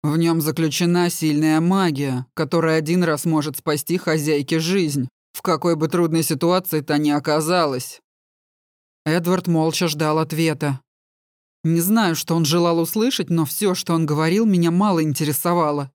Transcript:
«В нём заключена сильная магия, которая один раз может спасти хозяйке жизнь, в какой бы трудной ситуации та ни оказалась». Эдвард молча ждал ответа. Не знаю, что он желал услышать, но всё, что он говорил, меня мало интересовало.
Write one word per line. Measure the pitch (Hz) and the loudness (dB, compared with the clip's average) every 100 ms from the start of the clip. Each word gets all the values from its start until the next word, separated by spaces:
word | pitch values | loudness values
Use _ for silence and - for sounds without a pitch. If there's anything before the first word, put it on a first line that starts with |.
«В | 151 156 | 0 0
нём | 165 165 | 2 2
заключена | 151 147 160 139 175 175 175 | 0 -2 -2 0 2 2 0
сильная | - 156 147 156 156 | 0 -2 2 2 2
магия, | 170 190 180 135 139 127 127 - | 2 2 0 -2 -2 -4 -6 -6
которая | 151 170 165 160 | -2 0 2 0
один | 156 180 | 0 0
раз | 175 147 175 | 2 0 0
может | 156 147 131 | 0 -2 -6
спасти | - 151 - 175 | -4 -4 -2 -4
хозяйке | - 156 147 151 139 160 | 0 -2 0 0 0 -2
жизнь, | 160 196 165 143 127 _ _ | 0 0 0 -2 -6 _ _
в | - | -10
какой | - 160 175 165 | -2 0 0 0
бы | 156 | 0
трудной | 175 170 165 | 0 0 0
ситуации | 156 147 170 185 180 156 | 0 0 0 0 0 -4
та | 143 147 | -2 0
ни | 151 | 2
оказалась». | 147 143 151 156 180 156 131 - - _ _ _ _ _ _ _ _ _ _ - | 0 0 0 0 0 0 -2 -8 -16 _ _ _ _ _ _ _ _ _ _ -2
Эдвард | 165 170 185 180 | 0 2 0 2
молча | 165 160 156 170 | 2 2 0 -2
ждал | 151 156 156 | 0 0 0
ответа. | 156 156 165 151 147 135 _ _ _ _ _ _ _ _ | -2 0 -2 0 -4 -4 _ _ _ _ _ _ _ _
Не | 160 165 | -2 0
знаю, | 170 226 202 | 2 2 2
что | 160 - 165 | -2 -2 0
он | |
желал | 156 170 175 170 | 2 2 2 2
услышать, | 165 214 233 - 165 | 0 0 0 -2 -2
но | 165 156 | 0 0
всё, | - 208 | -2 -2
что | 180 - | -2 -2
он | 165 160 | -2 0
говорил, | 151 160 196 226 | 0 2 2 2
меня | 185 170 | 2 2
мало | 175 208 175 | 2 2 2
интересовало. | 156 135 151 151 175 175 156 147 139 | 0 -2 -2 -2 0 0 0 -2 -6